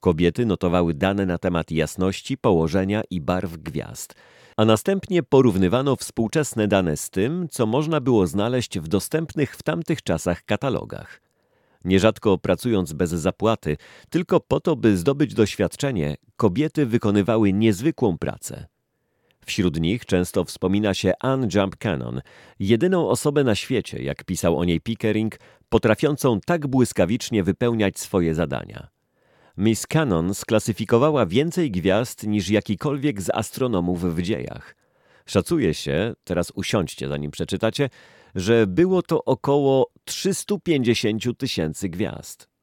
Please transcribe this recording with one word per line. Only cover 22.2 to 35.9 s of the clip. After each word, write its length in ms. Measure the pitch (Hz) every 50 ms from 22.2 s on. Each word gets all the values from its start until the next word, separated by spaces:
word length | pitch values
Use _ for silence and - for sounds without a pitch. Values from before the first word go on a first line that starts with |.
| - _ - - - - - _
jedyną 480 | 98 98 117 117 156 185 190 180 160 95
osobę 360 | 110 120 - 151 147 151 143
na 100 | 127 107
świecie, 480 | 95 - - 135 113 - - - - 62
jak 220 | 69 71 - -
pisał 340 | - 92 82 - 87 85 69
o 60 | 85
niej 160 | 87 85 80
Pickering, 580 | - - 117 104 - 110 107 107 110 110 - - - - _ _ _ _
potrafiącą 720 | - 113 - 113 107 - - 147 147 139 - 139 117 98 -
tak 200 | - 175 170 147
błyskawicznie 800 | 139 127 135 127 - - - 92 85 110 123 - - 120 107 95
wypełniać 540 | 85 139 - - 120 117 113 107 98 95 -
swoje 360 | - - - 98 87 82 80
zadania. 540 | 78 85 73 67 58 50 50 - - - - _ _ _ _ _ _ _ _ _ _ _ _ _
Miss 300 | - 92 110 113 104 -
Cannon 480 | - - 156 160 135 95 82 82 90 98
sklasyfikowała 920 | - - - 113 107 - - 107 - 113 - - 117 127 156 151 143 117
więcej 440 | 87 82 117 147 170 160 - 170 147
gwiazd 560 | 98 90 78 95 92 104 127 120 - - -
niż 220 | 107 104 107 92 85
jakikolwiek 760 | 107 104 - - 107 90 - 151 139 147 127 147 120 98 92
z 80 | -
astronomów 840 | - - 110 - - - 131 127 113 92 87 87 90 85 87 90 82
w 80 | 80 90
dziejach. 540 | 85 110 73 60 - - - - - - _ _ _ _ _ _ _ _ _ _
Szacuje 480 | - - 101 90 - 175 165 127 87 78
się, 400 | - - 71